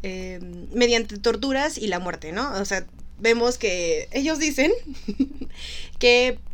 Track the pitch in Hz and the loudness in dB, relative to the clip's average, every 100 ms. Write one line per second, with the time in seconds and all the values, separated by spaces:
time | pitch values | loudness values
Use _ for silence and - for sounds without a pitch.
0 | 196 190 185 185 180 175 - 233 240 233 | -8 -8 -8 -10 -12 -12 -6 2 6 4
1 | 226 208 226 226 269 269 294 262 208 180 | 2 0 0 2 0 0 0 -2 -2 -2
2 | 180 175 156 180 277 196 196 190 - - | -2 -6 -6 -4 -2 -2 -2 -2 -4 -12
3 | - - 220 233 240 247 220 180 170 156 | -14 0 2 4 4 2 -2 0 0 0
4 | - 254 277 311 311 269 294 480 311 262 | 0 -2 0 2 0 2 2 2 -2 -8
5 | - 202 269 - - - - - - - | -8 -2 -2 -2 -8 -8 -10 -8 -8 2
6 | 240 240 254 - - | 6 6 4 0 -8